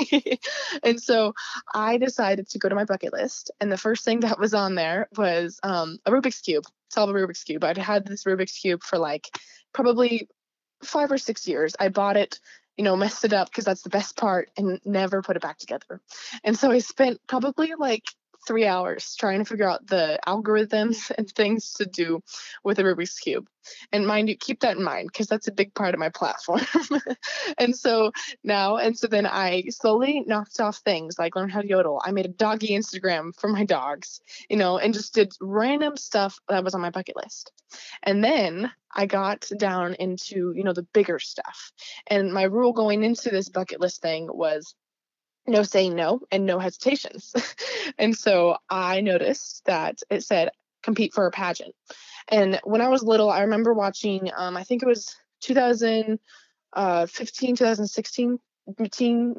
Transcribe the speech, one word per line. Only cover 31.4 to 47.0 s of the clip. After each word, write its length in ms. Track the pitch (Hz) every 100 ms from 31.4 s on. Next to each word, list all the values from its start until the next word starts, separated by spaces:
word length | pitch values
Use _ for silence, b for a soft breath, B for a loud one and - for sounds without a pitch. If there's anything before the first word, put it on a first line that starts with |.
| 190
how 100 | 196
to 40 | 202
yodel. 360 | 185 165 143
I 60 | 185
made 160 | 202 233
a 20 |
doggy 420 | 180 214 220 214
Instagram 640 | 202 220 190 190 165 165 -
for 100 | 208
my 160 | 208
dogs, 560 | 208 151 135 147 - - B B -
you 60 | 208
know, 180 | 185 180
and 160 | 214
just 220 | 214 -
did 180 | 226 196 -
random 560 | 190 208 247 294 302 285
stuff 420 | - 214 196 - -
that 160 | 190
was 100 | 185
on 60 | 185
my 80 | 175
bucket 260 | 185 - -
list. 360 | - - - _ _ B B B
And 200 | 202 202
then 480 | 226 302 180 175 240 - _
I 120 | - 202
got 420 | 196 196 208 - 202
down 380 | 196 180 175
into, 580 | 185 185 180 - 196 175
you 100 | 170
know, 80 | 196
the 80 | 175
bigger 360 | 175 214 190 160
stuff. 540 | - - - - - B B B -
And 240 | 202 190
my 100 | 190
rule 300 | 190 220 247
going 300 | 226 214 208
into 260 | 220 233 240
this 180 | 196 190
bucket 320 | 185 185 -
list 220 | 180 -
thing 260 | 165 160 160
was 440 | - 160 156 - - _ _ _ _ _ _ -
no 160 | 214
saying 320 | 202 196 185
no 260 | 170 165 254 -
and 140 | 196 190
no 120 | 180
hesitations. 760 | 185 - 262 285